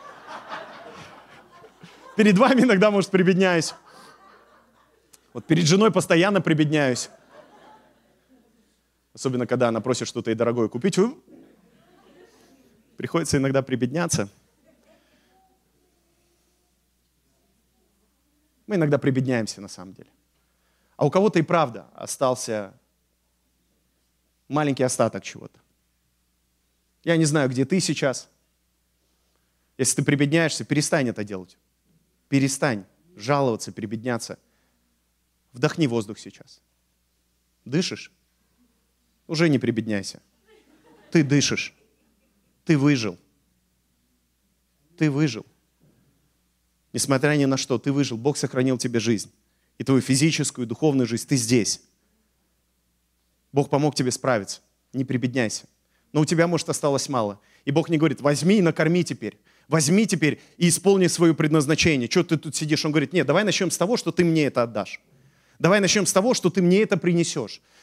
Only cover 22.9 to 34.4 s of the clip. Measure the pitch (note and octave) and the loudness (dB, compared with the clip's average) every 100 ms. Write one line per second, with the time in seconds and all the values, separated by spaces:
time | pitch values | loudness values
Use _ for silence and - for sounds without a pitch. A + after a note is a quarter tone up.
22.9 | _ _ _ _ _ _ _ _ _ _ | _ _ _ _ _ _ _ _ _ _
23.9 | _ _ _ _ _ _ C#3+ D3+ C3 B2 | _ _ _ _ _ _ -2 -2 0 -2
24.9 | - A2+ G2 - A2+ G#2+ - _ _ _ | 0 -2 -2 -12 -18 -20 -20 _ _ _
25.9 | _ _ _ _ _ _ _ _ _ _ | _ _ _ _ _ _ _ _ _ _
26.9 | _ D#3+ E3 D#3 D3+ B2+ B2+ C3+ F#3 - | _ -2 0 2 2 0 0 0 0 -2
27.9 | - C#3+ B2 - _ _ _ _ _ _ | -2 -2 -4 -12 _ _ _ _ _ _
28.9 | _ _ _ _ _ _ _ _ - C3 | _ _ _ _ _ _ _ _ -4 -2
29.9 | - D3 C#3+ C#3+ D#3+ D#3+ - A2+ D3 D3 | 0 0 2 2 2 0 -4 -4 -2 0
30.9 | E3 B2 G#2+ G#2 F#2+ F2+ _ _ _ _ | -2 -2 -4 -8 -10 -14 _ _ _ _
31.9 | _ _ _ _ C#3 C3+ - D3+ G#2 F#2 | _ _ _ _ 0 0 0 -2 -4 -8
32.9 | _ _ - G#2+ C#3+ C3+ A2 - G2 G#2 | _ _ -12 -2 0 0 -2 -8 -10 -10
33.9 | A2+ B2 A#2 - - | -8 -6 -6 -8 -16